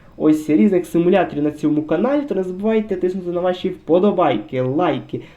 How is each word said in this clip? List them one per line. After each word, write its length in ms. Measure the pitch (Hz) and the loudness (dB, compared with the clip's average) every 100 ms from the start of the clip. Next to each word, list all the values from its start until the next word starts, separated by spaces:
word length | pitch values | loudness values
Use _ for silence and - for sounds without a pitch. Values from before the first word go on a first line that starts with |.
| - - | -20 0
ось 320 | 156 156 - | 2 2 2
різних 360 | 156 208 185 165 | 4 4 2 0
симуляторів 580 | 170 170 196 165 143 | 0 2 2 2 -2
на 80 | 151 | -4
цьому 300 | 147 151 151 | -2 -2 -2
каналі, 400 | - 170 240 294 | 0 0 0 0
то 140 | 285 190 | -2 -4
не 80 | |
забувайте 520 | 180 180 214 220 214 180 | -4 -4 -2 -2 -2 -2
тиснути 360 | 180 190 175 | -2 -4 -4
на 100 | 175 | -2
ваші 280 | 180 180 190 | -2 -2 -4
вподобайки, 920 | - - 170 208 180 165 - - 131 | -6 0 2 4 2 2 0 -4 -4
лайки, 600 | 127 143 175 131 - 120 - | -2 0 0 -2 -6 -10 -12